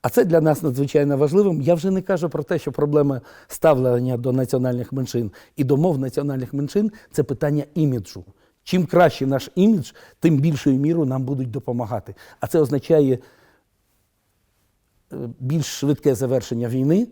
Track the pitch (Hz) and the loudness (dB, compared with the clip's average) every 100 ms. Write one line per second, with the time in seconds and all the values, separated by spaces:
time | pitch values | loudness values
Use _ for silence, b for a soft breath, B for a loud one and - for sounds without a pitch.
0 | - - 214 165 156 143 156 127 139 151 | 2 2 4 4 4 2 -2 -2 0 2
1 | 143 139 147 185 202 156 139 170 190 190 | 2 2 2 4 2 0 0 0 0 -2
2 | 190 180 160 151 143 156 - - 147 147 | -2 -2 -2 -6 -4 -4 -4 -2 2 2
3 | 143 131 B B B - 165 135 127 123 | 2 -2 B B B 0 2 4 2 0
4 | 127 120 127 131 127 131 127 123 123 135 | 0 -2 -2 -2 0 0 0 -2 -6 -8
5 | 127 120 110 B B - 131 139 180 143 | -4 -4 -6 B B -4 0 2 2 0
6 | 131 139 143 135 127 139 147 202 214 B | -2 -4 -4 -6 -6 -6 -2 -2 -2 B
7 | B - 131 127 147 147 143 - 151 123 | B -4 -2 -2 0 -2 -2 0 0 0
8 | 95 95 - _ _ _ - 185 160 170 | -6 -16 -18 _ _ _ -2 -2 2 4
9 | 165 - 135 135 - - 202 208 - B | 4 2 -2 -2 -4 2 2 2 -2 B
10 | B _ 170 143 160 143 143 131 147 165 | B _ 2 2 2 0 0 2 0 0
11 | 139 131 127 139 127 120 123 120 110 110 | -2 -4 -4 -6 -6 -8 -6 -6 -6 -8
12 | - - B B - 170 135 143 - 156 | -10 -20 B B 0 0 2 -2 2 2
13 | 135 127 b b b b _ _ _ _ | 4 0 b b b b _ _ _ _
14 | _ _ _ _ _ _ _ _ _ _ | _ _ _ _ _ _ _ _ _ _
15 | _ - 123 - 127 160 139 - 139 143 | _ -12 -12 -10 -4 -4 -4 -4 -2 2
16 | 147 120 131 131 - 117 120 131 135 185 | 0 0 0 -2 -2 -4 -2 0 2 2
17 | 240 | 0